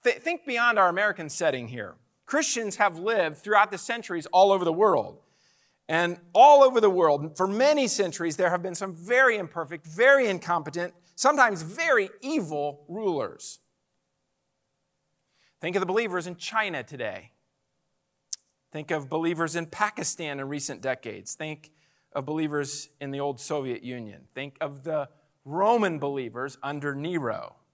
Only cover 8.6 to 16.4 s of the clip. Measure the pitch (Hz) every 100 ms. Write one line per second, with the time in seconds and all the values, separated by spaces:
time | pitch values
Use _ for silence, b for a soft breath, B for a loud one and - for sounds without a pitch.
8.6 | 180 175 196 165 175 247 262 220 180 170
9.6 | 151 170 - 160 247 277 240 180 - 175
10.6 | 160 156 175 - b - 262 294 247 190
11.6 | 160 208 330 254 190 - 254 311 170 151
12.6 | 147 143 - 170 214 160 107 - - -
13.6 | _ _ _ _ _ _ _ _ _ _
14.6 | _ _ _ _ _ _ _ _ _ _
15.6 | 160 185 185 196 233 180 170 175